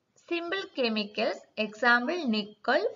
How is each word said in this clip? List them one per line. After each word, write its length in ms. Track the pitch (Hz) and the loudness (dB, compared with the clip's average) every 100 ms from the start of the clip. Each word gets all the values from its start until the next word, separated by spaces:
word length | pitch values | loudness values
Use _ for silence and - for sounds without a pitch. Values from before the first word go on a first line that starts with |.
| _ _ - | _ _ -6
simple 340 | 339 339 392 381 - | -4 -2 -6 -6 -2
chemicals, 640 | 233 214 208 214 247 - - - | 0 0 -4 -2 -2 -2 -8 -6
example 720 | 214 - 247 240 247 359 277 | -6 0 4 4 2 -2 0
nickel, 580 | 214 208 - - 285 440 | 0 -2 -6 0 2 2